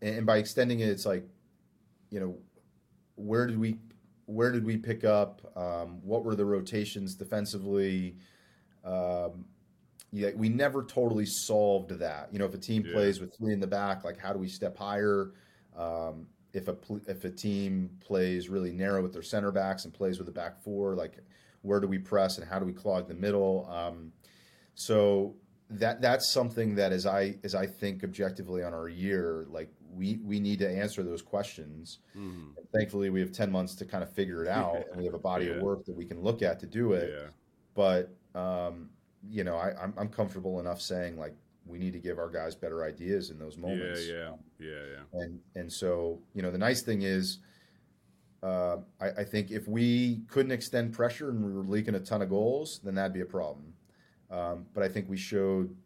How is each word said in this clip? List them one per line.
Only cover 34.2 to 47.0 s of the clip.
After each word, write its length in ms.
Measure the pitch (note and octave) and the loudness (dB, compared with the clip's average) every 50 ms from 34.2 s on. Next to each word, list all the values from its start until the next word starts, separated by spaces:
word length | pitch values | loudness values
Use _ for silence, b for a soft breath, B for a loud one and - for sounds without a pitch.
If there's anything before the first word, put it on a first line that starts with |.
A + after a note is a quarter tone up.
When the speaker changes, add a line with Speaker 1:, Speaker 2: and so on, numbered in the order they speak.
| G2 F#2 F2 E2 E2 | -2 0 0 -2 0
Speaker 1:
it 40 | |
out, 300 | F2+ G2 A2 G2 F2 E2+ E2+ D#2+ | 0 2 2 2 0 0 -2 -4
Speaker 2:
<laughs> 40 | - | -6
Speaker 1:
and 60 | - | -6
we 80 | F2+ F2+ | -4 -4
have 80 | F2 E2+ | -4 -2
a 40 | F2 | -2
body 260 | - F#2 F2+ F#2 F2+ | -2 0 0 0 0
Speaker 2:
Yeah. 80 | F2 E2 | 0 -2
Speaker 1:
of 80 | F2+ | 0
work 240 | F#2+ G2 G2 - - | 0 0 0 -2 -4
that 100 | - F2 | -8 -8
we 100 | E2+ F2 | -8 -8
can 160 | - F2+ E2+ | -8 -6 -2
look 200 | F2+ G#2+ A#2 A2+ | 0 0 2 2
at 180 | G#2 F2 E2 - | 2 0 0 0
to 40 | - | -6
do 260 | D#2+ G2 A2+ A#2+ A2 G2 | -6 -2 0 2 4 4
it. 180 | F2 E2+ E2+ D2 | 2 2 0 -4
Speaker 2:
Yeah. 160 | D2 D2 D2 - _ _ _ _ _ _ _ - | -8 -10 -14 -16 _ _ _ _ _ _ _ 2
Speaker 1:
But, 640 | G#2 G2+ F#2+ F#2 F2+ F2+ - - - _ _ - F2+ | 4 4 6 6 4 2 -2 -6 -20 _ _ -6 -4
um, 500 | F2+ F#2 F#2 F2+ F2+ F2 E2+ E2+ D#2+ D2 - _ _ _ _ _ G2 G#2 | -2 -2 -2 -2 -2 -4 -6 -8 -14 -16 -20 _ _ _ _ _ -14 -6
you 140 | G#2+ G#2 F#2 | -4 -2 -2
know, 140 | F2+ E2+ | 0 0
I, 160 | E2+ F2+ G2 - C#2 F2+ | 0 0 -2 -2 -4 -6
I'm, 100 | G2 G#2+ | -6 -4
I'm 100 | - G#2+ | -4 -4
comfortable 520 | G#2+ - - G#2+ F#2+ F#2+ F#2+ F#2 F#2+ F#2 F2+ | -4 -2 -2 -2 -2 -4 -6 -6 -4 -4 -4
enough 180 | F2 F2 F2 F2+ | -4 -4 -4 -4
saying, 380 | - - F#2+ F2+ F2 F2 E2 | -4 -4 -2 -2 -4 -4 -6
like, 160 | D#2+ D#2 D2+ D2+ - _ _ _ _ - | -8 -10 -10 -12 -14 _ _ _ _ -18
we 120 | E2+ F2 | -12 -8
need 140 | F2 F#2 F#2 F2+ | -4 -4 -4 -4
to 60 | E2+ | -4
give 200 | E2+ F2+ E2 E2 | -4 -4 -4 -4
our 100 | E2 E2 | -4 -4
guys 260 | E2 E2 D#2+ E2 D#2+ | -4 -4 -4 -4 -6
better 300 | - - E2 E2 E2 D#2+ | -6 -6 -4 -4 -2 -4
ideas 460 | D#2 D#2 D2+ E2+ F2+ G2+ F#2+ F2+ F2+ | -4 -6 -6 -4 -2 0 0 -2 -4
in 60 | D#2 D2+ | -10 -12
those 180 | D#2 D#2 D2+ | -12 -12 -10
Speaker 2:
Yeah, 40 | E2+ | -8
Speaker 1:
moments. 460 | E2+ F#2 F#2+ F2+ F2+ F2 F2 E2+ E2+ | -6 -4 -4 -4 -4 -4 -4 -4 -6
Speaker 2:
yeah, 220 | E2+ E2+ E2+ E2 E2 | -6 -6 -6 -8 -10
Speaker 1:
Um, 100 | E2 D#2+ D#2 - _ - | -12 -14 -18 -20 _ -16
Speaker 2:
yeah, 100 | D#2+ D#2 | -12 -12
yeah. 520 | D2+ D2 C#2+ C#2 C#2 C#2 C#2+ D#2+ F2+ F2+ | -10 -10 -12 -12 -14 -16 -14 -10 -8 -8
Speaker 1:
and, 180 | E2+ E2+ F2 F2 - _ - | -8 -8 -10 -12 -16 _ -10
and 180 | F#2 F2 E2+ - | -10 -10 -8 -6
so, 480 | - G2 F2+ F2 E2+ E2+ E2+ E2+ - - _ - | -2 0 2 2 2 0 -2 -2 -4 -10 _ -6
you 80 | G#2 | -4
know, 100 | F#2 F2+ | -2 -2
the 60 | F2 | 0
nice 240 | F#2 G#2 A#2+ C3 B2 - | 2 4 4 4 2 0
thing 180 | A#2 A2 G2 | 0 0 2